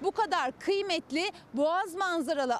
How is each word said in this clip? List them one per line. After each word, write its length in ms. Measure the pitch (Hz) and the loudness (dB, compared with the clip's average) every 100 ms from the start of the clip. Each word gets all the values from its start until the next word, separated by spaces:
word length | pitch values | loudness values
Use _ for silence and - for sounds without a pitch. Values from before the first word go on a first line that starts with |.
Bu 80 | 359 | -2
kadar 400 | 403 415 349 262 - | 0 0 0 0 -2
kıymetli 640 | - 392 403 330 - 285 392 - - | 0 0 0 -2 -2 -2 -2 -4 -8
boğaz 420 | 226 294 359 392 339 | 0 2 2 0 -2
manzaralı 600 | 381 339 269 294 254 233 | 0 0 0 0 2 0